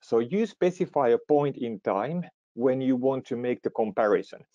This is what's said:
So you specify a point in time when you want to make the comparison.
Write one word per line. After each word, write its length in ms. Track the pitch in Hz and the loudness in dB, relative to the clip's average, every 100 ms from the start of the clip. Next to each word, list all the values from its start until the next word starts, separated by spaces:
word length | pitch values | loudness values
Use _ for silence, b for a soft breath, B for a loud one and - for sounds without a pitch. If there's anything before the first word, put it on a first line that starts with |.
So 160 | - 113 | -2 0
you 260 | 120 190 | 0 -2
specify 640 | 226 - 180 180 185 147 123 | -4 0 -2 0 -2 0 2
a 100 | 117 - | 2 2
point 300 | 151 143 135 | 2 2 -4
in 240 | 117 107 | -6 -6
time 440 | 110 98 123 175 170 _ _ | -2 -2 -2 -6 -8 _ _
when 300 | 113 131 131 | -2 0 0
you 140 | 131 127 | 0 0
want 280 | 131 135 - | 0 -2 -4
to 100 | 120 | -6
make 260 | 123 123 | -4 -4
the 80 | - | -4
comparison. 720 | - 110 98 110 95 - - - | -2 -2 0 2 2 0 -14 -20